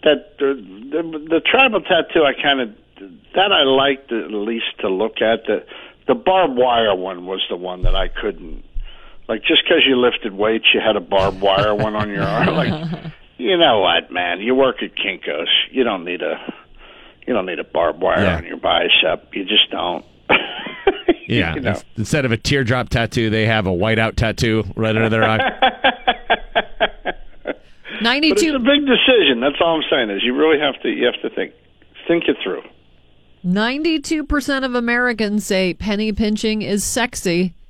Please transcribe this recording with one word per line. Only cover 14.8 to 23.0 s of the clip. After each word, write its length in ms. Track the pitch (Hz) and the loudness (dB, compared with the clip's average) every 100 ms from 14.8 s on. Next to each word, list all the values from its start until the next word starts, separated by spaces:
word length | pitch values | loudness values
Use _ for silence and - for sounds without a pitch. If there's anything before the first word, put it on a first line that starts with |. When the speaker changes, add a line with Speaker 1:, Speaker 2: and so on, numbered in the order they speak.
Speaker 1:
at 140 | 98 | -8
Kinko's. 540 | - 101 90 - 76 85 - - | -6 -6 -6 -6 -6 0 0 0
You 100 | 131 | -2
don't 220 | 117 95 | 0 -2
need 180 | 85 90 | -6 -6
a, 140 | 78 78 - - _ - - - - _ - | -4 -6 -10 -16 _ -20 -20 -20 -20 _ -4
you 80 | |
don't 120 | 120 95 | -2 -2
need 120 | 80 | -8
a 60 | |
barbed 360 | - 73 85 82 | -4 0 0 0
wire 220 | 90 85 | 0 2
Speaker 3:
Yeah. 140 | 98 82 | 2 0
Speaker 1:
on 80 | |
your 140 | 85 82 | -6 -4
bicep. 760 | 87 87 87 - 87 87 - | 0 0 2 2 2 -2 -6
You 100 | - | -10
just 240 | 92 107 - | -2 0 0
don't. 320 | 90 85 87 - _ _ | -2 -4 -6 -10 _ _
<laughs> 60 | - - - 932 1017 - - - - - | -2 -2 -10 -14 -2 -2 -2 -2 -2 0
Speaker 3:
Yeah. 280 | 117 85 80 | 0 0 -2
Speaker 1:
You 40 | |
know? 80 | 131 | -4
Speaker 3:
Ins-, 140 | 95 - - | -4 -8 -8
instead 280 | 107 156 | -2 0
of 60 | 131 | 0
a 60 | 113 | -2
teardrop 520 | - 143 113 127 120 | 0 0 2 0 0
tattoo, 420 | 127 | -2